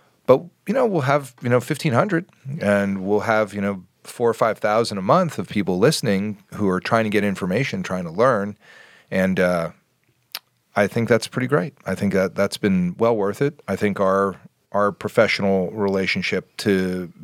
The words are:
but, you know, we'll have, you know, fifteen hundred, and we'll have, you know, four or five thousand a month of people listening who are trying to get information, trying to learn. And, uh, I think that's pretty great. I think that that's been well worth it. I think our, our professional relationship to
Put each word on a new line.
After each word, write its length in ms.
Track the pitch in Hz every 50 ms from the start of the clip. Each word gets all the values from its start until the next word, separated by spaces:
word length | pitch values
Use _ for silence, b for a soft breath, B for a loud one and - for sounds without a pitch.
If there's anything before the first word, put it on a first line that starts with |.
| B B B B B
but, 160 | - 127 147 175 175 _ _ -
you 60 | -
know, 140 | 214 269 247
we'll 140 | 226 196 165
have, 320 | 131 135 139 147 139 131 - -
you 60 | - 123
know, 80 | 123 123
fifteen 320 | 120 - 156 - - 160
hundred, 340 | 113 120 165 208 160 165 190 _ _ _ - 135 135 170
and 440 | - 101 101 101 101 98 98 95 92
we'll 160 | 98 104 104
have, 320 | 98 113 110 107 110 98
you 80 | 101 104
know, 220 | 101 101 98 92 92 _ _ _ -
four 260 | - - - 123 117
or 40 | 110
five 240 | - 123 113 101 -
thousand 380 | - 107 107 113 120 110 107
a 60 | 98
month 360 | 92 104 143 180 185 160 - -
of 100 | 95 -
people 300 | - 104 95 87 92 90
listening 600 | 104 151 160 - - - 98 95 101 107 104 - - - -
who 140 | - 107 95
are 120 | 92 92
trying 240 | - - 120 113 113
to 60 | 107
get 120 | 101 107 98
information, 580 | 101 95 - 101 90 92 - 135 - - 95
trying 220 | 90 - 95 92 90
to 60 | 85
learn. 460 | 80 92 117 135 123 104 98 104 101 B B B B B B B B B B B
And, 280 | - 95 92 95 92 90
uh, 300 | 92 90 90 85 82 82 - _ _ _ _ _ _ _ _ _ _ _ - - _ _ _ _ _ _ -
I 100 | - 104
think 220 | 95 - 117 117 107
that's 180 | 120 110 -
pretty 220 | - - 127 123 123
great. 260 | 139 156 180 82 - _ -
I 120 | - 95
think 160 | - 101 98
that 240 | 92 95 95 92 80
that's 200 | - 101 98 -
been 380 | - - 104 95 92 90 87 90
well 200 | - 113 117 120
worth 260 | 107 98 101 101 -
it. 180 | 143 143 - - -
I 80 | - 98
think 240 | 92 110 104 95 101
our, 380 | 101 95 95 98 98 98 92 - - - _ _ _ _
our 220 | - 101 104 101
professional 800 | 87 - - 104 - - 110 98 - - 101 98 98 95 90 85
relationship 840 | 82 110 101 98 95 95 95 90 - 101 87 - - 92 - _ _ -
to 500 | - 110 98 95 92 92 92 92 90 82 - -